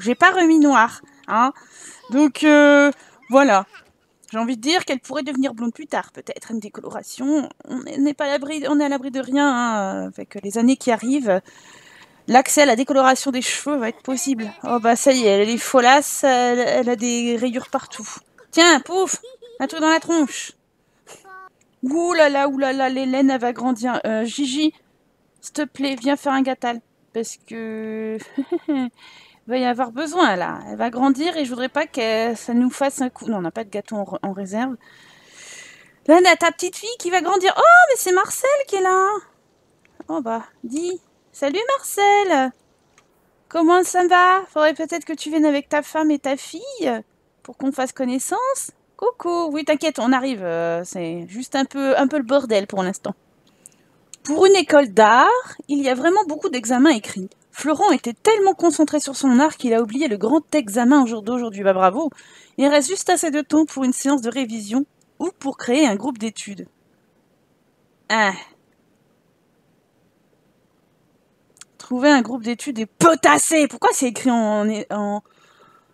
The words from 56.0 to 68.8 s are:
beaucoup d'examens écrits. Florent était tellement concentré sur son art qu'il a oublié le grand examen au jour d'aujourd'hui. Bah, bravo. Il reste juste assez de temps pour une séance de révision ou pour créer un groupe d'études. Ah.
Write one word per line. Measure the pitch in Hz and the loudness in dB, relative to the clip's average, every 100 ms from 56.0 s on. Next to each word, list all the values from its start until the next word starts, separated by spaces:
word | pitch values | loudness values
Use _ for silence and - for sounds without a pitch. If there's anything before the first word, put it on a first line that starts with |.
| 320 392 359 | 2 2 0
beaucoup | 302 392 | -4 -4
d'examens | 254 220 247 302 | -6 -2 2 4
écrits. | 233 - 196 185 - _ | 2 -2 -10 -12 -14 _
Florent | - 277 294 403 | -8 -4 2 2
était | 262 233 | 2 0
tellement | 233 440 440 392 | -2 2 4 2
concentré | - 339 302 302 302 | 2 0 2 0 0
sur | 277 | -4
son | 269 269 247 | -2 2 4
art | 302 - | 4 0
qu'il | 247 | 0
a | 226 | 0
oublié | 233 240 311 | 0 -2 -2
le | 202 | -2
grand | 214 302 - | 2 2 2
examen | 302 214 208 240 294 | -2 -2 0 4 6
au | 240 | 4
jour | 226 | 0
d'aujourd'hui. | 202 247 233 196 | -4 -4 -4 -2
Bah, | 196 | 0
bravo. | 185 185 214 320 - - - _ - | 4 4 2 -4 -8 -18 -20 _ -2
Il | 277 | 2
reste | 294 269 | 2 0
juste | 381 - | -4 -2
assez | 339 330 | 0 0
de | 285 | -4
temps | 294 302 320 | 0 0 0
pour | 269 | 0
une | 254 | -2
séance | - 269 285 | -2 -2 -2
de | 226 | -2
révision | 240 240 226 202 247 285 _ _ _ | -6 -6 -8 -4 -4 -4 _ _ _
ou | 349 - | -8 -6
pour | 269 - | -8 -8
créer | - 262 285 | -2 2 2
un | |
groupe | 196 254 233 | 0 -6 -8
d'études. | 220 - - 190 180 _ _ _ _ _ _ _ _ _ _ _ _ _ - | -10 -10 -14 -16 -18 _ _ _ _ _ _ _ _ _ _ _ _ _ -4
Ah. | 220 202 190 - _ _ _ | 0 0 -2 -12 _ _ _